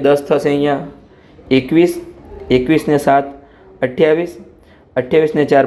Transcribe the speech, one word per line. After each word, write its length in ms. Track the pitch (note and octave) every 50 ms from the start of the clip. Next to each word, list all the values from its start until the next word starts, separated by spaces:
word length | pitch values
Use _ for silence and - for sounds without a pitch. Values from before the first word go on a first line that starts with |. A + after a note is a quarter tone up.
| C3+
દસ 180 | C#3 C#3+ C#3+ C#3+ -
થશે 200 | D#3+ C#3+ D3 D3
અહીંયા 300 | C#3+ C#3+ C#3+ D3 C#3+ C#3 D#3+ - - - - _ _ _ _ _ - - - - C3 C3
એકવીસ, 340 | B2+ - D#3 E3 F3 E3+ - - - - - - - - - - - - B2
એકવીસ 300 | B2+ B2+ C#3 D#3 D3+ - D#3
ને 80 | D3+ C#3+
સાત 280 | - C#3+ C#3 C#3+ C#3+ - - - - - _ _ - - - - -
અઠ્યાવીસ, 460 | - - - D#3+ D#3 D#3 E3 F3 F3 - - - - - _ _ _ - _ _ _ _
અઠ્યાવીસ 380 | C3+ B2 - - D#3 D#3 D3+ D#3
ને 100 | D3+ D3 -
ચાર 140 | D3 C#3 C3+